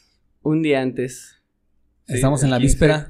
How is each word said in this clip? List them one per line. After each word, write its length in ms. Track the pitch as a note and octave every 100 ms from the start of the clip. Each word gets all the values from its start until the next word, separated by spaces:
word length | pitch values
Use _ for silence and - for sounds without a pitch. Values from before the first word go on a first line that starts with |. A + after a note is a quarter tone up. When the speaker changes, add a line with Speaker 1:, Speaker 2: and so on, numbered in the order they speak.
| _ _ _ _
Speaker 1:
Un 200 | D3+ D#3
día 180 | D#3 C3+
antes. 640 | C3 B2 B2+ - - _ _ _ _ _ _ _ -
Speaker 2:
Sí, 80 |
Speaker 3:
Estamos 300 | C#3 C3 C#3+
en 60 | C#3
la 60 | B2
Speaker 2:
el 60 |
quince. 120 | C3+
Speaker 3:
víspera. 340 | - D#3 D#3